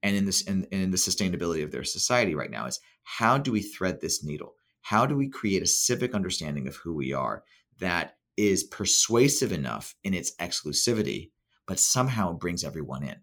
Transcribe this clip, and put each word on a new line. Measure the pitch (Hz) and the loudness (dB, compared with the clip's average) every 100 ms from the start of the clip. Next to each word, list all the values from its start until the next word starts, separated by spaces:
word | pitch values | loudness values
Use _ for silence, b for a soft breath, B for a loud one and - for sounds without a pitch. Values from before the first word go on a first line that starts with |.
and | 101 98 | 2 2
in | 98 | 2
this, | 92 | 2
in, | - 98 - | 0 -2 0
in | 95 92 | 0 0
the | 90 | 2
sustainability | - - 95 87 87 80 | 2 2 0 0 0 0
of | 76 | -2
their | 64 | -4
society | - - - 123 107 76 | -6 -2 2 4 2 0
right | 60 | -4
now | 57 62 | -6 -6
is, | 64 b b | -8 b b
how | - - 117 135 | -12 0 4 4
do | 139 | 2
we | 110 | 0
thread | 101 - 92 90 | -2 -2 -2 -2
this | 80 - | -2 -4
needle? | 76 76 - - _ _ | -4 -8 -10 -16 _ _
How | - 107 131 | 0 2 2
do | 143 | 2
we | 139 | -2
create | - 107 95 | -2 0 2
a | 90 | 2
civic | - - 123 123 | 2 2 2 0
understanding | 110 87 - 78 73 67 | -2 -2 -4 -4 -4 -6
of | 67 | -8
who | 82 | -6
we | 80 65 | -4 -2
are | 67 64 52 b b b _ | -2 -4 -6 b b b _
that | 92 87 76 - _ - | -2 0 -2 -10 _ 0
is | 104 92 | 2 2
persuasive | - - 101 - - 113 139 - 120 | -2 -4 0 2 4 6 6 4 0
enough | 85 65 53 - - | -2 -4 -6 -8 -8
in | 101 | -2
its | 92 - - | -2 -2 -6
exclusivity, | 85 - 76 71 - 113 104 60 - _ _ _ - | -6 -4 -2 0 2 2 0 -2 -8 _ _ _ -8
but | 95 | 2
somehow | - 127 131 117 92 | 2 4 2 2 0
brings | 85 87 87 | 0 -4 -4
everyone | 73 78 76 65 | -4 -6 -8 -6
in? | 69 - | -8 -10